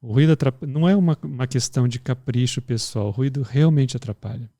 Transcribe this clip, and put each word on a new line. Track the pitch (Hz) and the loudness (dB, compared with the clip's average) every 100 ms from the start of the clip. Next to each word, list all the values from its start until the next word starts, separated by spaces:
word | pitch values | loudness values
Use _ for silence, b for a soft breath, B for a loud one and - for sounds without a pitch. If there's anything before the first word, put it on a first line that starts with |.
O | 123 | -2
ruído | 113 156 | 2 4
atrap-, | 156 135 127 151 | 4 2 -2 -6
não | 139 170 | 0 2
é | 202 | 4
uma, | 175 156 | 2 0
uma | 151 139 127 | -4 -6 -2
questão | 131 - - 123 | -2 -2 0 0
de | 120 | -2
capricho | - 127 - 123 123 - | -6 -6 -2 0 0 -2
pessoal. | - 117 - 113 104 | -4 -6 -4 -4 -4
O | |
ruído | 104 135 135 | -2 -2 -2
realmente | 127 131 160 151 131 120 | -2 2 4 4 2 -2
atrapalha. | - 104 104 113 113 _ | -8 -10 -8 -10 -12 _